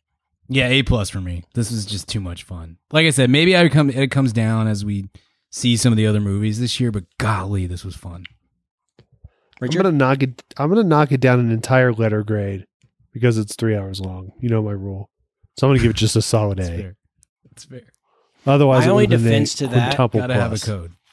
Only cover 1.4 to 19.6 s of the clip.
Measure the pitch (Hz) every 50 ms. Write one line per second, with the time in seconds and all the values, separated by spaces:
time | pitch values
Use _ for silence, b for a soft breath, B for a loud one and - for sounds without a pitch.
1.4 | 87 _ - 117 117 104 120 110 101 98 107 98 - - - 110 95 90 85 -
2.4 | - - 95 85 82 82 82 _ _ - - 156 165 160 135 127 131 123 131 147
3.4 | 165 180 185 175 175 160 - 156 147 139 123 127 139 131 - 143 135 127 107 117
4.4 | 110 110 113 113 110 110 107 101 101 104 101 101 95 98 _ b b b b b
5.4 | b b - - - 123 120 110 - 127 117 110 110 107 107 104 104 101 98 101
6.4 | 107 110 107 113 123 117 - - 127 120 107 101 90 _ _ - - 104 107 98
7.4 | 95 98 104 98 92 87 90 87 - 98 87 - - 90 87 87 87 - _ _
8.4 | _ _ _ _ _ _ _ _ _ _ _ _ _ _ _ _ _ b b b
9.4 | b b b b 127 123 151 180 190 190 160 143 135 127 135 135 135 131 123 _
10.4 | - _ - - 135 151 185 226 226 180 156 147 151 139 143 131 123 127 123 123
11.4 | 120 117 113 110 113 - 131 131 127 127 117 107 113 110 107 107 107 107 110 104
12.4 | 101 98 98 95 98 _ _ _ _ _ _ _ _ _ - 120 117 123 117 110
13.4 | 107 104 - - 117 113 107 104 98 95 95 95 95 95 92 92 92 95 - -
14.4 | 123 120 113 110 107 107 101 98 95 101 98 95 98 _ _ _ _ _ _ _
15.4 | _ _ - - - 135 139 127 117 120 107 - 110 107 - 113 101 - - 113
16.4 | 107 101 98 95 92 87 82 87 95 92 95 _ _ _ _ _ _ _ _ _
17.4 | _ 123 _ - - - 131 123 - _ _ _ _ _ _ _ _ _ _ _
18.4 | - 139 139 143 147 135 131 127 123 180 196 - - 208 - 117 113 117 113 110
19.4 | 143 - - -